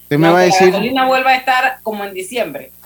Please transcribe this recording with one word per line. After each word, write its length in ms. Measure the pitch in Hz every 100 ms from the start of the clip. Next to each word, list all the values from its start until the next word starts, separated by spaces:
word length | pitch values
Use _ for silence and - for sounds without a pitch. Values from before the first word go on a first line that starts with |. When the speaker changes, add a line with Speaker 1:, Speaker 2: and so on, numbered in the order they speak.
Speaker 1:
Usted 140 | - 147
me 100 | 165
Speaker 2:
No, 60 |
Speaker 1:
va 60 | 180
a 40 |
Speaker 2:
que 60 | 180
la 40 |
Speaker 1:
decir 160 | 185 185
Speaker 2:
gasolina 340 | 196 233 262 262
vuelva 220 | 262 269
a 60 | 254
estar 400 | 262 254 262 -
como 200 | 220 208
en 100 | 202
diciembre. 600 | 185 185 240 175 139 - _